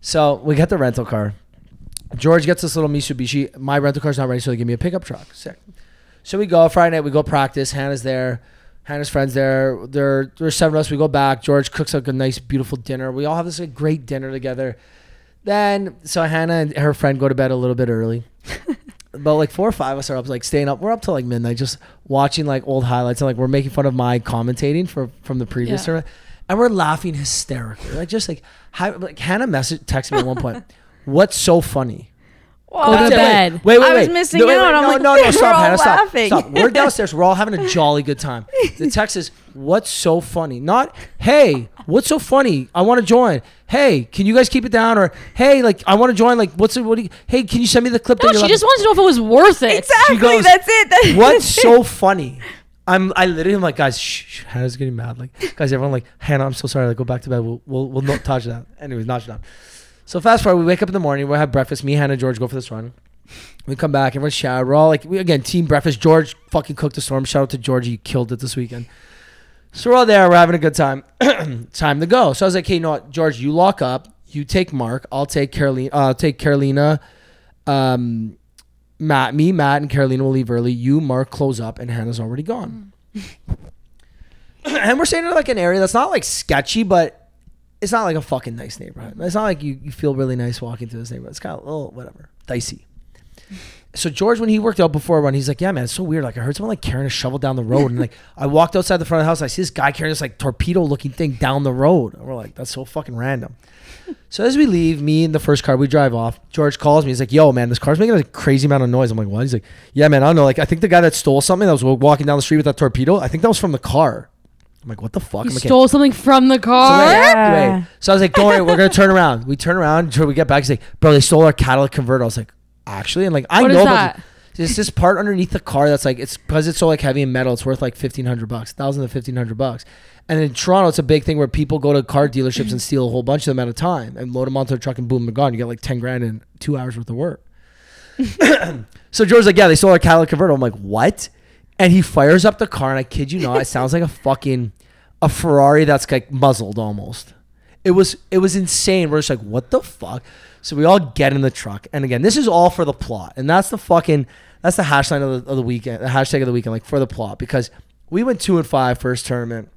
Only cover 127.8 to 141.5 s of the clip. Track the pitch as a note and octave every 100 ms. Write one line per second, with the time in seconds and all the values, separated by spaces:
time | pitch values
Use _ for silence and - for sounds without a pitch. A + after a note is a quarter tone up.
127.8 | C3 - C3+ B2 B2 A#2+ A2 A#2 A2+ -
128.8 | C#3 C#3 B2+ C3 A#2+ B2+ A#2 A2 C3 A2
129.8 | - - - _ _ D#3 D3+ A#2+ - F#3
130.8 | F#3 D#3+ C3 D3+ - D3+ C#3 D3 D3 D#3
131.8 | C#3 C#3+ B2+ C#3+ D3 B2+ B2+ A#2+ A2 B2
132.8 | - C#3+ B2 A#2+ B2 D3 C#3+ C3 B2 A#2
133.8 | F3 E3+ A2+ B2 B2 B2 C3 C3+ C3+ C3
134.8 | C3 B2 A#2+ B2+ A#2 A2+ C#3 A#2 A#2+ A#2
135.8 | - B2 B2 B2+ A#2 A2 _ _ - C#3+
136.8 | B2+ A#2 A#2 A#2+ E3+ F#3+ _ _ _ _
137.8 | _ - - - C4 - C4+ C#4+ E3 C#3
138.8 | G#2+ - _ - G#3 A#3 G#3 F3+ F#3+ D#3
139.8 | G3 F3 E3+ E3 D#3+ D3+ F3+ C#3 B2 G#2
140.8 | G2 G#2+ C3+ - - _ _